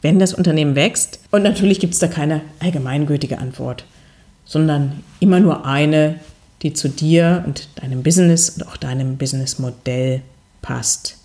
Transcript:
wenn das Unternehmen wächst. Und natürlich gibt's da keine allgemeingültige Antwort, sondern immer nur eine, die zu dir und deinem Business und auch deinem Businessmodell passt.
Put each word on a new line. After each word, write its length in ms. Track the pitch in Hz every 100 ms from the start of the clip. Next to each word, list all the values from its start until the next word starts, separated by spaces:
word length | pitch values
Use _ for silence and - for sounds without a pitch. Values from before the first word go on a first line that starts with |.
wenn 180 | 151 170
das 140 | 190
Unternehmen 420 | 180 170 156 151 139
wächst. 440 | 170 - - - _
Und 120 | 208
natürlich 360 | 202 226 202 190
gibt's 200 | 175 -
da 80 | 170
keine 340 | 170 147 156 151 -
allgemeingültige 760 | 175 175 131 139 151 147 143 -
Antwort, 480 | 127 127 127 123 - _ - _ _ _ -
sondern 580 | 151 160 147 139 143 - -
immer 200 | 190 180
nur 260 | 185 156 139
eine, 500 | 139 147 156 151 165 - - _ _
die 120 | 156
zu 160 | 147 147
dir 540 | 135 151 165 170 175 175
und 240 | 139 - -
deinem 240 | 131 131
Business 460 | 139 170 175 165 -
und 180 | - -
auch 100 | -
deinem 400 | 143 127 131 131
Businessmodell 1040 | 135 135 131 - 127 120 - 127 131 131 131 _ _ _
passt. 560 | - 123 120 - - -